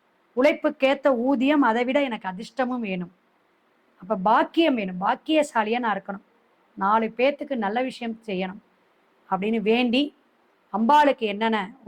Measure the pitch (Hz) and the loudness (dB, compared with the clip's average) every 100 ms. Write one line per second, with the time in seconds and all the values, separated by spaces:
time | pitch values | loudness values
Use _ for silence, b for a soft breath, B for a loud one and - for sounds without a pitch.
0 | _ _ _ 240 285 - 302 - 269 277 | _ _ _ 2 2 4 -2 0 0 2
1 | 285 240 254 262 262 302 247 226 247 285 | 2 2 0 2 2 4 4 2 0 0
2 | 269 214 190 185 226 - 247 254 208 185 | -2 -6 -8 -10 -8 -4 -4 -4 -4 -6
3 | 175 _ _ _ _ _ _ _ _ _ | -8 _ _ _ _ _ _ _ _ _
4 | 180 202 202 254 320 320 330 240 190 180 | -6 -2 2 2 2 2 2 0 -4 -4
5 | 202 262 - 311 294 233 214 240 233 196 | -2 -2 0 0 0 -2 -2 -2 -2 -4
6 | - 196 _ _ _ _ _ 202 196 220 | -6 -14 _ _ _ _ _ -4 0 2
7 | 220 226 269 285 294 254 202 226 262 - | 0 0 0 -2 -6 -4 -2 -2 -4 -6
8 | 233 226 - 185 185 202 _ _ _ _ | -10 -10 -8 -6 -6 -10 _ _ _ _
9 | _ _ - 185 208 226 220 240 247 247 | _ _ -6 -2 0 0 2 2 2 0
10 | 294 - _ _ _ _ _ 202 226 294 | -2 -6 _ _ _ _ _ -2 4 6
11 | 285 254 220 202 226 214 190 - | 4 2 -2 -2 0 -2 -4 -12